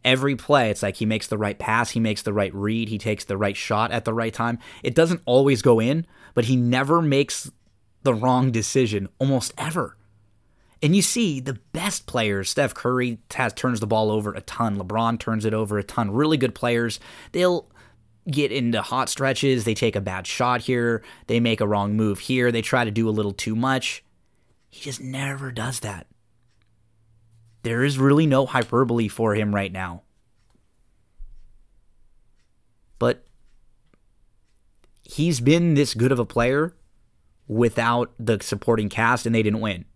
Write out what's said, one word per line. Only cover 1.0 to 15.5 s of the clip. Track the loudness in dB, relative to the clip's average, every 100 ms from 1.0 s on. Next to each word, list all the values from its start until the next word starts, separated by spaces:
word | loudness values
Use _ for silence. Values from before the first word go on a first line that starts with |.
| -2
makes | -2 -2
the | -2
right | -2 -2
pass, | 0 0 0
he | 0
makes | 0 -2
the | -2
right | -2 -2
read, | -2 -2 -2 -4
he | -4
takes | -4 -4
the | -4 -2
right | -2 -4
shot | -2 0 0
at | -2
the | -2
right | -2 -4
time. | -2 -4 -4 -10 -8
It | 0
doesn't | 2 2 0 4
always | 4 6 4
go | 6 4
in, | 4 -2 -4 -16 -4
but | -2 2
he | 2
never | 2 2 2 2
makes | 4 2 2 -4 -10 _ _ _ _ _
the | 0
wrong | 2 2 2 2
decision, | 0 0 0 2 0 -6 _
almost | 0 0 -2 -6
ever. | -6 -4 -6 -10 _ _ _ _ _ _ _ _
And | 2 4
you |
see | 2 0 0 -2
the | -6 -10 _
best | -6 -4 -6 -4
players, | -2 0 -2 -2
Steph | 0 -2
Curry | -2 -2 0 -2 -4 _ -4
has, | -4
turns | -2 -2 -2
the | 0
ball | 2 2
over | 0 -2
a | -8
ton, | -12 -4 -2 -2
LeBron | -4 -2 0 -2
turns | -2 -2
it | 0